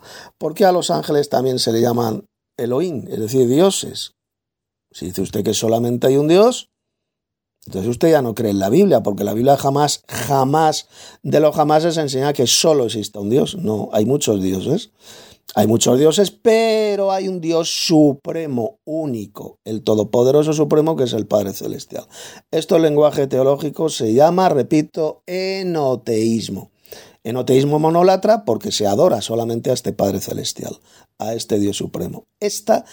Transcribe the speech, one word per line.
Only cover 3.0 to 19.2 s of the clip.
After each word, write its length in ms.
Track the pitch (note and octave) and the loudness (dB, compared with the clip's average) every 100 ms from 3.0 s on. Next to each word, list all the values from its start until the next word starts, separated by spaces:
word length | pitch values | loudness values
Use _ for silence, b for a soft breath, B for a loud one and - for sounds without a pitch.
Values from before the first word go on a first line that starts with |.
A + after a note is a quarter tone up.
| A2 | -8
es 100 | - | -8
decir, 300 | G#2+ C3 A#2+ | -2 0 2
dioses? 680 | C3+ F#3+ F#3+ - - - _ _ _ _ _ _ _ _ | 4 2 0 -6 -12 -14 _ _ _ _ _ _ _ _
Si 140 | - F2 | -12 -8
dice 160 | F2+ | -6
usted 220 | F#2 G#2 | -4 -4
que 100 | G2+ | -2
solamente 520 | G#2 A2+ A2+ A#2+ A#2+ C3 | -2 0 0 0 0 2
hay 100 | C3+ | 2
un 120 | D3+ | 4
Dios, 420 | F3 A3+ B3 - _ _ _ _ _ _ _ _ _ - | 4 4 2 -8 _ _ _ _ _ _ _ _ _ -12
entonces 240 | F#2+ G2+ | -6 -4
usted 200 | A#2+ E3 | 0 2
ya 120 | D#3 | 4
no 120 | B2 | 2
cree 180 | G#2+ A2+ | -2 -2
en 80 | G2 | 0
la 100 | G2 | 2
Biblia, 320 | C3+ G3+ C3 | 4 4 4
porque 220 | G2 G2+ | 0 -4
la 100 | G2+ | -4
Biblia 220 | G#2+ B2+ C#3+ | 0 2 2
jamás, 460 | C#3 C#3 D3 - - | 2 0 0 -2 -8
jamás, 800 | - B2 C#3 C3 D#3 D#3+ D3+ - B B B | -10 -2 0 2 2 2 0 -6 B B B
de 180 | - C#3+ | -2 2
lo 120 | D3+ | 2
jamás 300 | D3+ D3 D3+ | 2 2 2
se 180 | E3+ D#3+ | 2 -2
enseña 320 | D3 C3 C#3 | -2 -2 -2
que 140 | C#3+ A#2+ | 0 0
solo 400 | - F3 D3+ A#2 | 2 2 2 0
exista 340 | A2 G2+ G#2 | -4 -8 -8
un 80 | G2+ | -2
Dios. 280 | B2 - - | 0 0 -4
No, 340 | G#2 G#2+ - | -6 -4 -2
hay 140 | - G#2+ | 0 0
muchos 360 | C#3+ C#3+ G#2 | 0 0 0
dioses. 480 | F#2+ F#2 F#2+ E3+ - B B B B B - | 0 -2 -2 -4 -6 B B B B B -6
Hay 120 | - G#2+ | 0 2
muchos 320 | A2+ - B2+ | 2 2 4
dioses, 320 | D#3 D#3 G3 | 4 4 0
pero 840 | - A3+ A3 A3+ A3 G#3+ G3+ G3 | 0 2 2 2 0 0 -2 -2
hay 160 | F#3+ F#3+ | -2 -4
un 120 | F#3 | -6
Dios 300 | D#3+ E3 E3 | -2 -2 -2
supremo, 1080 | - - D#3+ D3+ C3+ - E3 D#3+ B2 A2 - | -4 2 6 6 4 -6 -8 -6 -6 -6 -10
único, 760 | - D#3 D#3 A#2 | -10 -6 -6 -6